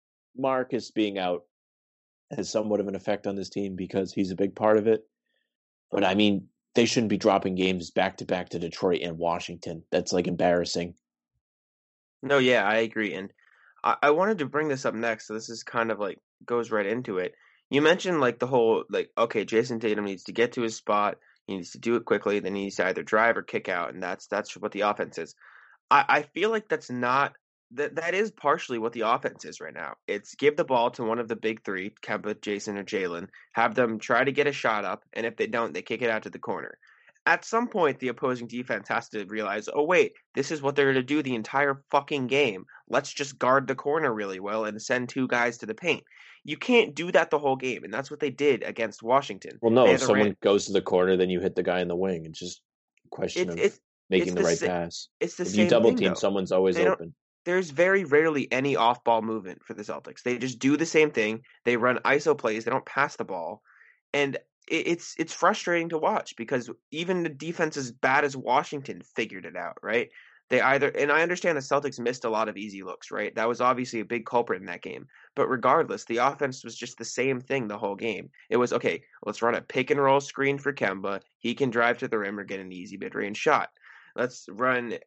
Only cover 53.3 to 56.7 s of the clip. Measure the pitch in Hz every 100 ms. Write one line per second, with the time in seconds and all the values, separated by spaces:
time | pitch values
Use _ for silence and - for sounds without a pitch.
53.3 | 175 180 90 208 - _ _ - 92 90
54.3 | 90 87 85 95 87 85 - - - 170
55.3 | - 185 104 107 117 110 - 98 95 101
56.3 | 98 92 92 95